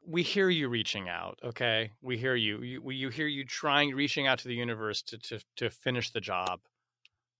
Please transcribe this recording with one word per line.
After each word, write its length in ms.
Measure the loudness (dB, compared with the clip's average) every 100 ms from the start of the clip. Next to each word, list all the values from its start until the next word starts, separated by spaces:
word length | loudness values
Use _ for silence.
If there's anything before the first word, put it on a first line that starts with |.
| -2
we 140 | 0
hear 260 | 2 4 4
you 200 | 4 2
reaching 400 | 0 0 -2 -4
out, 280 | -6 -6 -8
okay? 480 | -8 0 2 2 0 -6
We 160 | -6 -2
hear 160 | 0
you. 280 | 2 2 -2
You, 200 | -6 -8
we, 140 | -8 -6
you 140 | -6
hear 180 | -2 -4
you 160 | -4
trying, 500 | -6 -2 4 6 4
reaching 320 | 4 2 4 4
out 140 | 2
to 80 | 0
the 80 | -2
universe 460 | -2 -2 -2 -4
to, 160 | -6 -12
to, 240 | -10 -10 -10 -4
to 120 | -4
finish 420 | 0 -2 0 -2
the 100 | -4
job. 400 | -2 0 0 -4 _ _ _ _ _ _ _